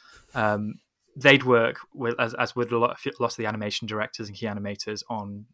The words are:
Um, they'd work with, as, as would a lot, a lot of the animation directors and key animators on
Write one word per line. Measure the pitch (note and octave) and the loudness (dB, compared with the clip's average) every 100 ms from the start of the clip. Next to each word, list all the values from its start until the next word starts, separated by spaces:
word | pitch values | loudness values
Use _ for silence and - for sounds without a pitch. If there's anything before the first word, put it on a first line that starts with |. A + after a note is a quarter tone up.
| - - _ | -20 -20 _
Um, | B2+ G#2+ G#2 G#2+ - _ _ _ C3+ | -2 0 0 -2 -8 _ _ _ 2
they'd | C#3 C#3 | 6 6
work | B2+ A#2 A#2 - - | 8 6 4 -2 -12
with, | - A#2 A#2+ | -6 -4 0
as, | A#2 B2 | -2 -2
as | A#2 B2 | -2 -2
would | A#2+ | 0
a | A#2 | 2
lot, | A#2 - C#3 | 2 0 -8
a | - | -2
lot | A#2 | -2
of | - | -2
the | G#2+ | -4
animation | G#2+ G#2 - G#2+ | -2 -4 -6 -4
directors | G#2+ A2 - G#2 | -4 -4 -6 -10
and | F#2+ | -8
key | A2+ | -6
animators | G2+ G2+ G2+ G#2+ G#2 - | -6 -6 -8 -8 -8 -8
on | A2 G2+ G2+ G#2+ | -8 -8 -10 -16